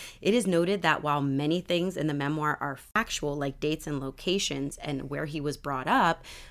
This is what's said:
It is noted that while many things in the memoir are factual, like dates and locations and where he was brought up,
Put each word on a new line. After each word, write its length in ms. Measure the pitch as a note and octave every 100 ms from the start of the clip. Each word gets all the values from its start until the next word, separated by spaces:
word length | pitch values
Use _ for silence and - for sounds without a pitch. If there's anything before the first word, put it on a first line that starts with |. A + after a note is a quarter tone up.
| - -
It 140 | E3+
is 120 | A#3+ G3
noted 360 | E3+ F3 G3+
that 200 | E3+ D3+
while 180 | D3 D3
many 380 | C#3 C3+ D3+ F3
things 360 | F3 F3 F#3 F3
in 100 | D3+
the 60 |
memoir 440 | C#3+ C#3 D#3 D3+ -
are 160 | C#3+ C3+
factual, 580 | - G#3+ A3+ - D3 D3
like 220 | C#3 C3+
dates 280 | D3+ D#3+ -
and 140 | C#3+
locations 760 | C3+ - - G3 - C#3 C#3+ -
and 300 | - C3+ C#3
where 160 | D3 D3+
he 140 | D3+
was 160 | C#3+ C#3
brought 300 | D3 C3 C#3
up, 360 | B3+ F3 E3 - - -